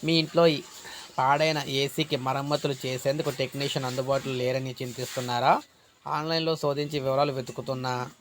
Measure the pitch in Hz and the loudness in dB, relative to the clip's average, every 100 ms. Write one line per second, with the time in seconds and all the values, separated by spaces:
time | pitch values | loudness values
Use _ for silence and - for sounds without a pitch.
0 | 151 165 156 165 170 143 - - - - | 4 2 4 6 6 4 -4 -16 -16 -14
1 | - - 131 143 156 151 139 135 139 - | -10 0 4 6 4 2 -2 0 0 0
2 | 151 139 127 139 139 147 147 131 131 127 | -2 0 0 -2 0 0 0 -2 -4 -2
3 | 135 147 151 131 131 139 139 147 131 127 | 0 0 -2 -2 -4 -2 -2 -2 -2 -4
4 | 131 135 131 131 123 131 131 127 127 120 | 0 0 0 -2 0 -2 -4 -8 -10 -8
5 | 123 - 123 120 127 185 - _ _ _ | -6 -6 -2 2 4 4 2 _ _ _
6 | - 151 156 165 160 160 147 143 147 151 | -6 -4 0 0 0 0 0 0 -2 -2
7 | 135 135 147 135 127 - 127 131 127 123 | 0 2 2 0 -6 -8 -6 -4 -2 -2
8 | 123 - | -4 -10